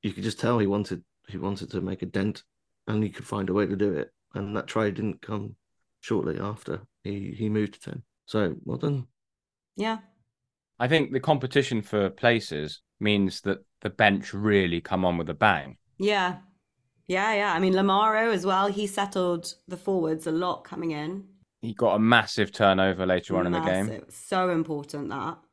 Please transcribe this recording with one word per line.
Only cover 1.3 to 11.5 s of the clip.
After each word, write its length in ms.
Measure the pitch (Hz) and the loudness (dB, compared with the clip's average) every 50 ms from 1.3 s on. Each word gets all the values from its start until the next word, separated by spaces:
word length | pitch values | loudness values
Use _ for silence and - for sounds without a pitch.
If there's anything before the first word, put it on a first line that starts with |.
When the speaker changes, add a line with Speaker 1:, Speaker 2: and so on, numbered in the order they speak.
| 98 87 | -10 -6
Speaker 1:
wanted 320 | 73 98 101 95 98 - | -6 -6 -6 -6 -8 -8
to 100 | - 95 | -6 -6
make 220 | 90 92 95 - - | -4 -4 -6 -6 -8
a 40 | |
dent, 360 | 92 - 98 98 107 - - - _ _ _ _ _ _ _ _ | -6 -4 -2 -2 -2 -4 -6 -14 _ _ _ _ _ _ _ _
and 160 | - 107 107 107 | -4 -2 -2 -2
he 60 | 101 | -2
could 160 | - - - | -4 -10 -10
find 220 | - 104 104 98 92 | -8 -6 -4 -2 0
a 60 | 92 | 0
way 100 | 104 104 | 0 0
to 100 | - 101 | 0 0
do 160 | 95 104 101 90 | 0 0 0 0
it. 160 | 73 - - _ _ _ _ _ | -2 -4 -6 _ _ _ _ _
And 200 | 101 101 98 104 | -8 -8 -4 -6
that 100 | 107 - | -6 -6
try 240 | - - 113 110 104 | -4 -2 0 0 0
didn't 320 | 95 - 104 107 90 - - | -2 -2 -4 -6 -6 -6 -10
come 340 | - 110 104 101 104 - _ _ _ _ _ _ _ _ _ | -8 -8 -8 -8 -10 -14 _ _ _ _ _ _ _ _ _
shortly 380 | - - 117 104 - - 80 - | -6 -2 -2 0 0 -2 -4 -4
after 420 | 98 101 107 - - - - - 101 _ _ _ _ | -6 -6 -8 -8 -8 -8 -8 -8 -10 _ _ _ _
he, 300 | 98 101 101 98 98 - | -8 -8 -6 -8 -10 -6
he 140 | 101 110 107 | -4 -4 -2
moved 260 | 107 107 107 101 104 | 0 0 0 -2 -4
to 60 | - - - - | -12 -14 -12 -12
ten. 100 | - - _ _ _ _ - | -12 -14 _ _ _ _ -4
So, 280 | - 110 104 87 71 - - | -2 0 0 0 -2 -6 -6
well 120 | - 62 | -6 -6
done. 300 | - - 143 143 135 123 _ _ _ _ _ _ _ _ _ _ _ _ _ _ | -2 -2 -2 -2 -2 -6 _ _ _ _ _ _ _ _ _ _ _ _ _ _
Speaker 2:
Yeah. 220 | - 202 226 226 220 - _ _ _ _ _ _ _ _ _ _ _ _ _ _ _ | -4 -4 -2 -4 -4 -8 _ _ _ _ _ _ _ _ _ _ _ _ _ _ _
Speaker 3:
I 80 | 120 127 | 0 4
think 240 | 156 160 143 - 131 | 4 4 2 2 -2
the 80 | 131 | -2
competition 600 | 127 - 151 139 131 127 | 2 2 2 2 2 2